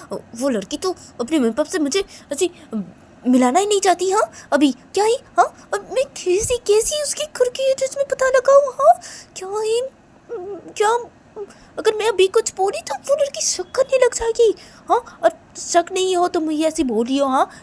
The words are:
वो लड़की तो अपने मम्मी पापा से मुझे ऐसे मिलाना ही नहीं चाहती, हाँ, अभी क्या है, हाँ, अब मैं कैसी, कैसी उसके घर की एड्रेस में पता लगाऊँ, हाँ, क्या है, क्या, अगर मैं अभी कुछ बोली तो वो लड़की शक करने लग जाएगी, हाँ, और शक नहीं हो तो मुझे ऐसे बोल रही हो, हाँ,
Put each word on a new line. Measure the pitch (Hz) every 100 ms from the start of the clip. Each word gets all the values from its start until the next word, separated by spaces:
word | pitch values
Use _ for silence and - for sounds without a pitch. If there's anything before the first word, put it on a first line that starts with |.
| - 196 - 233
वो | 269
लड़की | 226 190 294
तो | 381 349 - -
अपने | 240 320
मम्मी | 233
पापा | 226 302
से | 330
मुझे | 285 381 392 - -
ऐसे | 285 359 - - 220 180 - - - 240
मिलाना | 254 254 285
ही | 415
नहीं | 403
चाहती, | 381 349 370
हाँ, | 392 640 - -
अभी | 285 285 247 -
क्या | - 427
है, | 494 - -
हाँ, | 508 - -
अब | 415 -
मैं | 415 539 -
कैसी, | 359 359 440 480 -
कैसी | 415 466 605
उसके | 571 -
घर | 605 - 494
की | 494 539
एड्रेस | 539 523 554
में | 554
पता | 523 523
लगाऊँ, | 523 508 554 571 -
हाँ, | 571 719 - - - -
क्या | 381
है, | 403 440 453 523 - _ - _ 466 359 381 -
क्या, | - 415 480 480 - _ - 403 - - -
अगर | 427 440
मैं | 415
अभी | 392 381
कुछ | 453 427 -
बोली | 381 587
तो | 659 855 -
वो | 571
लड़की | 571 640
शक | - - 370 -
करने | 539 523 508
लग | -
जाएगी, | 453 453 453 - - - -
हाँ, | 381 - -
और | 330 339 - -
शक | - 349 339
नहीं | 381 370 359
हो | 349
तो | 349
मुझे | 311 302 320
ऐसे | 311
बोल | 269 214 233
रही | 269
हो, | 277
हाँ, | 262 - -